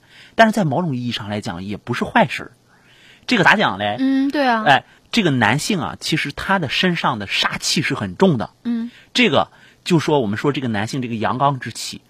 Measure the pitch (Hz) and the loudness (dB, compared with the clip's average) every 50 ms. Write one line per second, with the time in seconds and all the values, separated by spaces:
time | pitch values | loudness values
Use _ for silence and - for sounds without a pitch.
0 | _ _ - - - - - - 226 220 208 233 196 156 131 147 180 165 131 123 | _ _ -20 -20 -20 -6 2 4 4 4 4 2 0 0 0 0 -2 -2 -2 -2
1 | 123 120 113 - 110 104 104 107 101 117 90 85 95 101 104 - - - 120 - | -4 -4 -4 -6 -6 -6 -6 -6 -6 -6 -8 -8 -8 -8 -10 -8 -6 -6 -4 -4
2 | - - - 240 208 127 - - - - _ _ _ _ _ _ _ _ _ _ | -4 0 2 2 2 2 0 -8 -12 -14 _ _ _ _ _ _ _ _ _ _
3 | - - - _ _ - 254 226 165 139 160 208 190 127 98 95 104 104 104 123 | -20 -20 -20 _ _ -2 2 4 6 6 4 4 2 0 0 -2 -2 -2 -2 0
4 | 262 269 269 269 269 285 277 302 277 254 233 220 214 151 135 123 - _ _ _ | 0 0 2 2 0 0 0 0 2 2 2 2 4 4 4 4 2 _ _ _
5 | _ _ - 240 196 170 139 123 113 101 117 147 - - 220 175 120 80 65 - | _ _ -2 0 2 2 2 2 2 2 2 2 0 -2 -2 -2 -2 -4 -6 -8
6 | - - 165 147 - 143 - - - - 196 196 165 123 - - - 185 175 160 | -6 -4 -4 -2 -4 -6 -8 -8 -4 -2 -2 -2 -2 -2 -2 0 0 0 0 0
7 | - 165 135 107 101 95 - - - - - - - - - - 131 - 139 - | 0 -2 -2 -2 -6 -6 -4 -2 -2 -2 -2 -4 -4 -4 -2 -2 -2 -2 -2 -4
8 | 113 95 90 - - 190 156 117 - - _ _ - 233 240 226 226 240 - - | -4 -6 0 4 4 4 4 2 -2 -6 _ _ -6 -6 -4 -4 -6 -8 -12 -16
9 | - _ - - 247 208 139 113 90 - _ - - - - _ - - 180 160 | -16 _ 0 2 4 4 4 2 2 0 _ -20 -20 -20 -20 _ -4 0 2 2
10 | - - 156 143 123 101 104 107 - 147 131 - 131 123 110 101 104 110 - 139 | 2 2 2 2 2 0 -2 -2 -2 -2 -2 -2 -2 -2 -2 -2 -4 -4 -4 -6
11 | 123 117 117 110 110 98 104 127 139 143 143 127 - 120 - - - - - - | -6 -4 -4 -2 -2 -2 0 0 0 0 0 -2 -6 -10 -12 -10 -12 -12 -12 -14
12 | _ _ | _ _